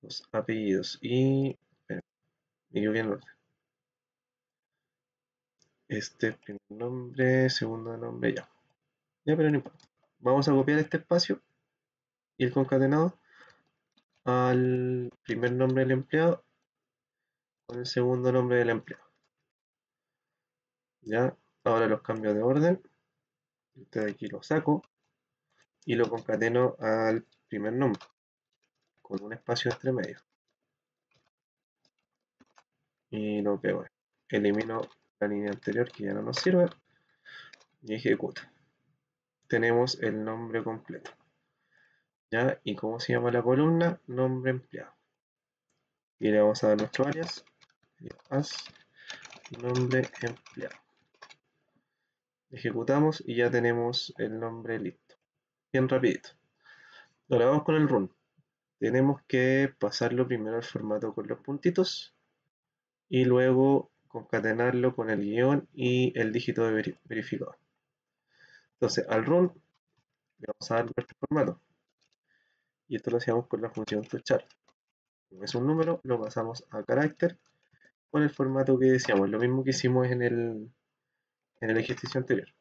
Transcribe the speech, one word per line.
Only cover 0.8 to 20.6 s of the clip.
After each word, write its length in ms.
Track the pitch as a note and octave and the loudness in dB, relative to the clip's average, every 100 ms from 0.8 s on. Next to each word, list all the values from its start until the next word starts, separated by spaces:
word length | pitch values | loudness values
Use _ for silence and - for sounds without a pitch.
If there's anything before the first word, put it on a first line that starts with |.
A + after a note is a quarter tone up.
| F#2 - | -2 -8
Y, 520 | - B2+ C3 C3+ C3+ | -2 2 2 2 0
espera, 500 | - _ _ _ F#2 - _ _ _ _ _ _ | -4 _ _ _ -12 -12 _ _ _ _ _ _
me 80 | - | -2
equivoqué 200 | G#2+ G#2+ | 0 0
en 60 | A2 | -2
el 60 | |
orden. 180 | G2+ - _ _ _ _ _ _ _ _ _ _ _ _ _ _ _ _ _ _ _ _ _ _ _ _ _ _ | -6 -10 _ _ _ _ _ _ _ _ _ _ _ _ _ _ _ _ _ _ _ _ _ _ _ _ _ _
Este, 460 | G#2+ - _ A2+ | -8 -8 _ -4
primer 280 | A2 - G2+ _ | -4 -14 -16 _
nombre, 800 | G#2 A#2+ B2+ B2 B2+ B2+ C3 C3 | -10 -8 -8 -10 0 4 4 2
segundo 440 | - A2+ A2+ A2+ A2+ | 0 -6 -6 -10 -10
nombre, 380 | A#2 A#2+ A#2+ | -10 -4 -4
ya. 160 | - - _ _ _ _ _ _ _ - | -4 -10 _ _ _ _ _ _ _ -2
Ya, 120 | D#3 | 2
pero 140 | D#3 | 4
no 60 | D3 | 2
importa. 300 | - _ _ _ _ _ | -2 _ _ _ _ _
Vamos 300 | B2 C3+ C#3 | 2 4 6
a 60 | |
copiar 260 | C3+ C3+ D3+ | 4 4 2
este 180 | D3+ E3 | 0 -4
espacio 420 | - E3+ - G3 _ _ _ _ _ _ _ _ _ _ | 0 0 2 -4 _ _ _ _ _ _ _ _ _ _
y 80 | C3 | -2
el 60 | |
concatenado 680 | C3 C3 C3+ C3+ D3+ E3+ - _ _ - _ _ _ _ _ _ _ | 0 2 2 4 4 2 0 _ _ -20 _ _ _ _ _ _ _
al 880 | - B2+ B2+ B2+ B2+ B2+ B2+ B2+ B2 _ | -2 0 4 4 2 0 -2 -4 -6 _
primer 300 | - A2+ A#2+ | -8 -2 -2
nombre 320 | B2 C3 C3 | 2 2 2
del 80 | C3 | 2
empleado 520 | C3 C3 D#3 E3 E3+ _ _ _ _ _ _ _ _ _ _ _ _ _ | 0 0 2 2 0 _ _ _ _ _ _ _ _ _ _ _ _ _
con 120 | A#2+ | -10
el 60 | B2 | -4
segundo 460 | - B2 B2+ B2+ | 0 2 2 2
nombre 260 | B2+ B2 B2 | 2 4 4
del 140 | A#2 | 4
empleado. 320 | A2+ - - _ _ _ _ _ _ _ _ _ _ _ _ _ _ _ _ | 0 -4 -18 _ _ _ _ _ _ _ _ _ _ _ _ _ _ _ _